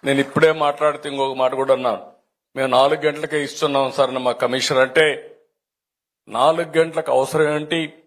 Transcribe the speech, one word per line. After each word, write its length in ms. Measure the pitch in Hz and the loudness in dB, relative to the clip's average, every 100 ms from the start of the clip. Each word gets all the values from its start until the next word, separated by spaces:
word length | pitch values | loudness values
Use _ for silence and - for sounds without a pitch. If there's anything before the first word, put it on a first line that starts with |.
నేను 160 | 147 139 | 0 -2
ఇప్పుడే 320 | 139 - 160 | 0 2 2
మాట్లాడితే 560 | 156 147 143 151 147 151 | 4 -2 0 -2 -2 -8
ఇంకొక 280 | 139 135 131 | -4 -4 0
మాట 180 | 127 | -2
కూడా 200 | 131 135 | 0 0
అన్నాను, 400 | 127 127 98 - _ _ _ _ 135 | 0 0 -4 -8 _ _ _ _ -6
"మేము 120 | 131 | 0
నాలుగు 320 | 127 139 151 | 4 2 2
గంటలకే 440 | 151 147 151 151 | -2 -4 -6 -4
ఇస్తున్నాం 480 | 139 - 151 139 135 | -4 -4 -2 0 -2
సార్" 180 | 135 135 | 0 0
అని 80 | 127 | 0
మా 140 | 127 | -2
కమిషనర్ 480 | 120 127 131 127 135 | -2 -2 -2 0 2
అంటే, 560 | 131 143 156 139 - - _ _ _ _ _ _ _ _ _ | 2 2 2 0 -10 -20 _ _ _ _ _ _ _ _ _
నాలుగు 500 | 110 139 165 160 160 | 2 2 2 0 0
గంటలకు 340 | 165 160 - | 0 0 0
అవసరం 360 | 131 135 160 151 | 0 2 0 0
ఏంటి? 540 | 151 151 165 156 - | 0 -2 -4 -4 -10